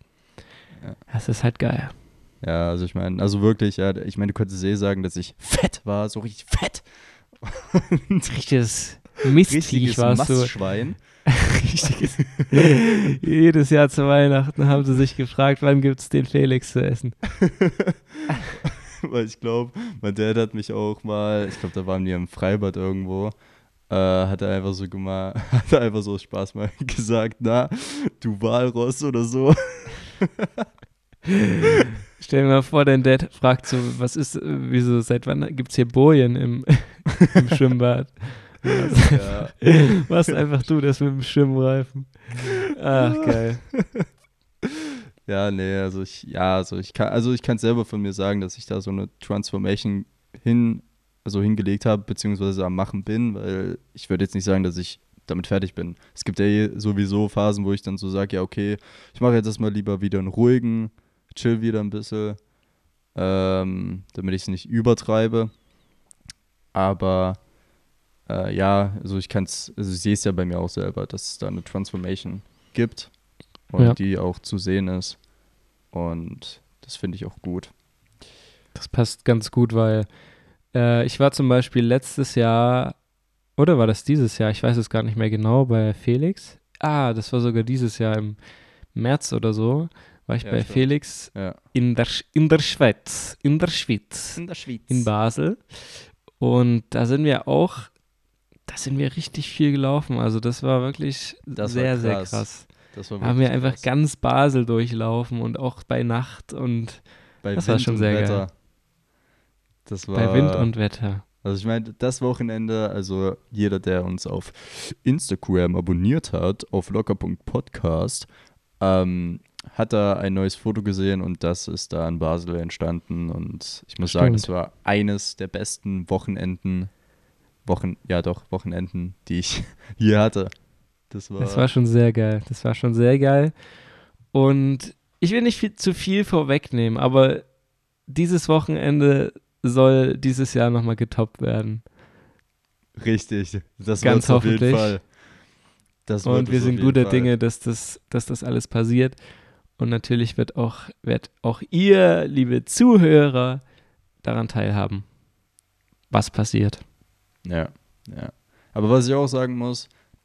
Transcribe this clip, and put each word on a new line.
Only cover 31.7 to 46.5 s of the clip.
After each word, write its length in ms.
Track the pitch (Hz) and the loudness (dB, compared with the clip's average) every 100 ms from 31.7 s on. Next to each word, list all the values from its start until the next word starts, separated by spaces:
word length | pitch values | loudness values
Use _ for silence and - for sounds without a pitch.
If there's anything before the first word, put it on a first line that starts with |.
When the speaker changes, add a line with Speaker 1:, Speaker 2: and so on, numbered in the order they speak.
| 453 - 110 - _ | 4 2 -2 -16 _
Speaker 2:
Stell 240 | - 139 | -2 2
dir 40 | 135 | 4
mal 140 | 135 | 4
vor, 220 | 127 156 143 | 4 4 4
dein 180 | 135 | 6
Dad 260 | 127 131 175 | 6 4 2
fragt 340 | - 131 127 - | 0 2 2 0
so, 100 | 127 123 123 | -2 -2 -4
"Was 160 | 123 156 | -4 -4
ist, 200 | 139 - | -6 -6
äh, 60 | |
wieso, 580 | - 139 127 123 123 120 | -6 -6 0 2 4 2
seit 260 | 113 120 135 | 2 -2 0
wann 280 | 143 143 135 | -2 -4 -6
gibt's 200 | 123 - | -4 0
hier 120 | 120 | 2
Bojen 480 | 127 139 151 123 123 | 6 8 8 6 2
im, 300 | 123 120 - 139 - - | -2 -2 4 4 4 -6
<laughs> 340 | - - 185 - | -4 6 6 8
im 140 | 123 | 4
Schwimmbad?" 580 | 151 131 123 123 123 135 - - - - - | 4 4 4 2 0 -4 -12 -18 -16 -20 -8
Was, 480 | - 415 - 247 - | -2 0 4 6 6
Speaker 1:
Ja. 380 | 143 98 101 107 - | 6 2 -6 -8 2
Speaker 2:
<laughs> 480 | 135 160 147 196 135 | 6 8 8 4 2
was 220 | 170 170 | 2 2
einfach 320 | 151 147 143 | 0 0 0
du 180 | - 156 | 2 2
das 180 | 139 135 | 2 2
mit 100 | 143 | 0
dem 140 | 135 | -2
Schwimmreifen. 800 | 127 - 143 131 131 135 131 135 131 _ - 120 127 381 381 294 | 0 2 4 4 2 0 -2 -8 -16 _ -16 -10 -6 -4 -4 -4
Ach, 360 | - 135 120 311 - | 0 2 2 2 0
geil. 320 | 117 113 120 - 269 185 247 170 _ _ _ _ _ - 311 311 269 220 - - | 0 0 -4 -6 -6 -4 -4 -8 _ _ _ _ _ -10 -8 -10 -12 -16 -18 -6
Speaker 1:
Ja, 220 | 98 101 | -4 -2
nee, 260 | 98 95 98 | -2 -2 -2
also 240 | 95 95 | -4 -6
ich, 220 | 95 - | -10 -12
ja, 340 | - 90 92 | -12 -2 0